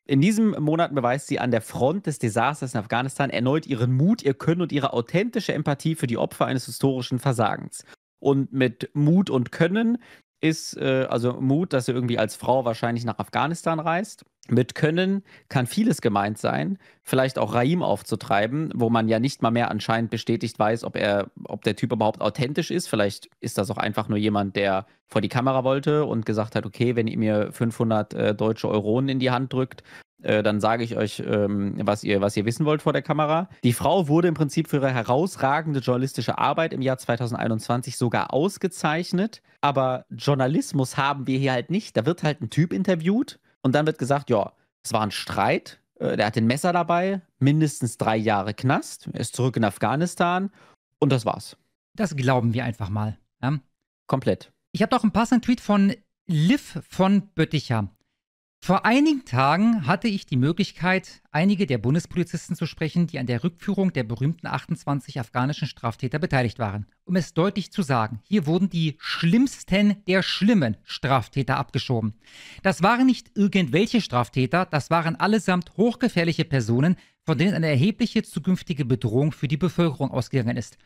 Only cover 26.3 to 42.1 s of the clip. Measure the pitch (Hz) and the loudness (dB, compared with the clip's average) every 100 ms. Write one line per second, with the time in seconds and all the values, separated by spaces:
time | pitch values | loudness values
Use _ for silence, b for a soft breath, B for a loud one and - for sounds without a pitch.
26.3 | 110 107 110 101 - 123 117 113 - 107 | -2 -2 -4 -6 -2 0 0 -2 0 0
27.3 | 104 - - 117 - 113 110 104 117 107 | 0 -2 -2 -4 0 0 0 -2 -2 -2
28.3 | 104 107 113 - 107 101 120 139 131 127 | 0 0 0 0 0 0 0 0 0 0
29.3 | 123 131 131 127 - B B - _ - | 0 -2 -2 -4 -6 B B -20 _ 0
30.3 | 107 107 104 107 117 117 107 107 - - | 2 2 2 2 0 -2 -2 -4 -4 -2
31.3 | 107 101 101 101 - 104 104 101 101 101 | 0 0 0 -4 -2 -2 -2 0 2 2
32.3 | 110 104 117 151 151 - 143 139 151 151 | 0 -2 -2 0 0 0 -2 -2 -2 0
33.3 | 160 190 B 120 117 135 185 151 156 175 | 0 -4 B 0 2 2 2 4 2 2
34.3 | 147 147 - 156 147 135 127 110 127 185 | 2 0 -2 -2 0 0 0 0 0 0
35.3 | - 135 147 160 139 127 123 135 - 117 | 0 0 0 -2 -2 0 0 -2 -4 -4
36.3 | - 127 151 160 - 131 131 - 120 120 | -2 0 0 -2 -2 -2 -2 -2 -2 -2
37.3 | 113 113 110 - 120 127 - 123 110 - | -2 -2 -2 -2 -4 -4 -2 0 0 0
38.3 | 131 185 - 185 - 160 160 180 180 220 | 0 0 -2 -6 -2 -2 -2 -2 -2 -2
39.3 | - b b 143 135 131 127 - 117 - | -4 b b 0 2 0 -2 -8 -4 0
40.3 | 139 131 170 - 139 127 - 139 139 123 | 2 2 0 0 -2 -2 0 -2 -2 -2
41.3 | 131 139 127 - 185 - 117 120 | 0 2 0 -2 -4 -2 -2 0